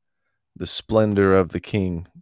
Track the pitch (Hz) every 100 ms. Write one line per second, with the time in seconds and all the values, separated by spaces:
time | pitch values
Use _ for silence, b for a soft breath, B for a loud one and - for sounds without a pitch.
0 | _ _ _ _ _ - 87 - - 110
1 | 107 98 98 95 87 90 - 107 92 85
2 | 87 -